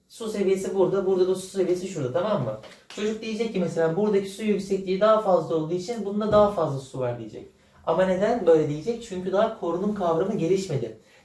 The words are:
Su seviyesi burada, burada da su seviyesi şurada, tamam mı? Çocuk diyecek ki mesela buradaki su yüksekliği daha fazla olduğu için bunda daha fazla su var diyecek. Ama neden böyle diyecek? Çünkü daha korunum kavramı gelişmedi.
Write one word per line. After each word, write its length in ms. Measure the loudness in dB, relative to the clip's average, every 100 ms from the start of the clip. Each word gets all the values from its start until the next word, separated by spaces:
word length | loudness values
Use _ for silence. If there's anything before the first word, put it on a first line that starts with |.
| _
Su 220 | -10 -6
seviyesi 460 | -2 2 0 0 2
burada, 300 | 2 2 2
burada 220 | 2 2
da 80 | 0
su 120 | -4
seviyesi 400 | -2 0 0 -4
şurada, 260 | -6 -2
tamam 300 | 0 0 0
mı? 160 | -2 -6 -12 -20 -16 -6
Çocuk 260 | -4 -4
diyecek 320 | -6 -4 -2
ki 60 | -2
mesela 360 | -2 0 0 2
buradaki 340 | 2 2 -2
su 140 | -2
yüksekliği 580 | 0 0 0 -2 0 2
daha 200 | 4 4
fazla 340 | 4 2 2 -2
olduğu 180 | -2
için 320 | -4 -4 -6 -4
bunda 260 | -2 4
daha 200 | 6 4
fazla 280 | 2 -2 -4
su 200 | -8 -6
var 200 | -4 -4
diyecek. 300 | -10 -14 -18 _ _ -8 -2
Ama 200 | 2 2
neden 400 | 2 0 2 6
böyle 240 | 6 4
diyecek? 340 | -2 -4 -6 -8
Çünkü 220 | -8 -2
daha 280 | 0 0 -2
korunum 360 | -4 -2 -2 0
kavramı 420 | 0 0 0 0
gelişmedi. 640 | 0 0 0 -4 -6 -10 -20 -20